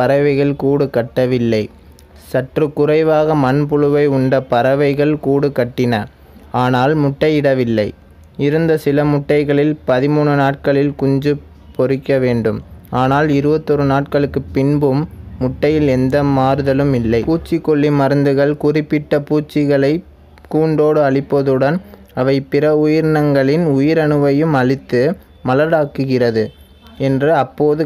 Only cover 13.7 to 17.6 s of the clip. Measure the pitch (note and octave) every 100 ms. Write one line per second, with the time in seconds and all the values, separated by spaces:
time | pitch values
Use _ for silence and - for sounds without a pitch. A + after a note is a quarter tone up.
13.7 | C#3+ C#3 C#3 C#3 D3 C#3 C3+ C3+ C#3 C#3
14.7 | D3 D3 C3+ E3 - - - B2+ C3 D3
15.7 | D#3 D3 B2+ C3 C#3+ C#3+ C3+ C3 C3+ C#3
16.7 | C3+ C#3+ B2+ A2+ A#2 A2 E3 - E3